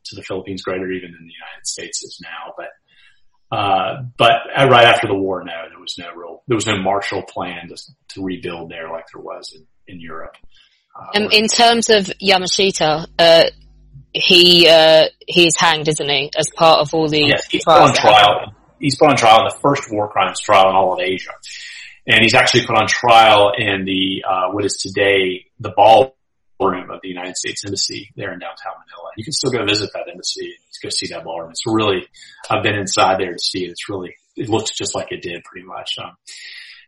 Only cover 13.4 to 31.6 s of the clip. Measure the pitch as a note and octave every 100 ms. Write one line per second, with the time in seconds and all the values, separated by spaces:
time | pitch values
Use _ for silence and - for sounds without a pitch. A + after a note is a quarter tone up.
13.4 | - - _ _ _ - - - - F3+
14.4 | F3 F3 E3 D#3+ D#3+ D#3+ D#3 - - F3+
15.4 | E3+ D#3+ E3+ D#3 D3+ D3+ C#3+ C#3+ C#3+ -
16.4 | D3+ - E3 E3 D3 E3 D#3 D3+ D3 C#3
17.4 | - D#3 - D3+ C#3 A#2+ D3+ - G#2 -
18.4 | - - _ _ D3 C3 B2+ B2+ A#2 A2
19.4 | - - C#3+ C#3+ - G#2+ G#2+ G#2 F#2 F2+
20.4 | - G2+ F#2+ F#2+ F#2+ F2+ F#2 F#2+ - -
21.4 | - - - - - - - A2+ A2+ B2
22.4 | B2+ B2 - A2+ G2 - A#2+ A2+ A2 G#2
23.4 | G2+ G2+ G#2 G2 F#2+ F#2+ F#2+ F#2+ - F#2
24.4 | F#2 G2+ G2 - F#2+ F#2+ G2+ G2 F#2 F2+
25.4 | - _ G#2+ - G#2 A2+ C3 - _ _
26.4 | _ - F#2+ F#2 F#2 F2+ F#2+ F2+ F2+ F#2
27.4 | - - G2+ G2 - - G#2 - G2+ F2+
28.4 | F2 - F#2+ F#2+ _ - E2+ - G#2+ C#3+
29.4 | C#3 B2 G#2 G#2 G2 - - F#2 - -
30.4 | F2 - _ - - - F#2 E2+ E2 E2
31.4 | E2 E2